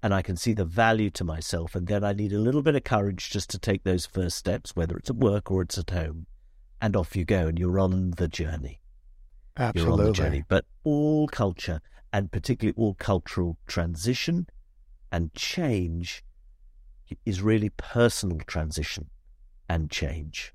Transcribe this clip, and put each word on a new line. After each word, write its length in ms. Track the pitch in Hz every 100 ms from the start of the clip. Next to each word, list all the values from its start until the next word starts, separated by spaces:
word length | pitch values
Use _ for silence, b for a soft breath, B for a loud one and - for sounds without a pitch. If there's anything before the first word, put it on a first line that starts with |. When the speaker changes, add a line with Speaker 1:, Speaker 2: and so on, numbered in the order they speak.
Speaker 1:
And 120 | 110
I 80 | 98
can 140 | 90 87
see 160 | -
the 120 | 107
value 460 | 87 90 113 113 104
to 140 | -
myself. 500 | 87 80 80 87 82
And 140 | 95 90
then 160 | 104
I 80 | 101
need 200 | 101 104
a 60 | 104
little 240 | 110 143
bit 140 | 147 143
of 80 |
courage 460 | - 113 101 92 -
just 200 | 104 -
to 80 | -
take 240 | - 95
those 240 | - 90 -
first 300 | - 87 -
steps, 400 | - 85 - -
whether 200 | 82 -
it's 140 | -
at 60 | 117
work 340 | 117 101 -
or 120 | 95
it's 160 | 87 -
at 120 | 82
home. 360 | 90 80 78 82 - - - - -
And 140 | 110
off 220 | 101 82 98
you 80 |
go, 240 | 85 98 80
and 100 | 82
you're 220 | 90 92
on 320 | 95 92 92
the 160 | 85 87
journey. 520 | - 80 76 65 - - - - - - - - -
Speaker 2:
Absolutely. 260 | 120 107
Speaker 1:
You're 180 | 82 82
on 60 | 104
the 60 |
journey. 320 | 101 73 71 76
But 180 | 92 - -
all 420 | - 147 151 151 151
culture, 540 | - 101 90 - 80 b b b
and 180 | 104 95
particularly 440 | 107 - 123 110 -
all 180 | 110
cultural 640 | 95 - 98 - - 87 82 -
transition 800 | - 85 82 95 127 - 170 170 - - - - - -
and 240 | 87 82
change, 880 | - - - 160 107 90 82 85 - - - - - - - - - - -
is 180 | - 95
really 280 | 101 110 104
personal 680 | - - 120 120 - 98 82 -
transition 640 | - 78 76 78 - - - - - - - -
and 220 | 85 76
change. 640 | - 73 73 78 - -